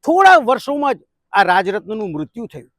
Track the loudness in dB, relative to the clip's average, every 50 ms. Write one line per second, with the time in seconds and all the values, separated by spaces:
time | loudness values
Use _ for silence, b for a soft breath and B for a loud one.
0 | -2 0 0 4 6 6 6 6 4 2 -2 -2 -2 -6 -6 -4 -4 -4 -4 -6
1 | _ _ _ _ _ _ 0 0 2 2 2 0 0 -2 -6 -6 -8 -8 -10 -10
2 | -8 -8 -8 -10 -10 -10 _ -18 -18 -16 -18 -20 -20 _ _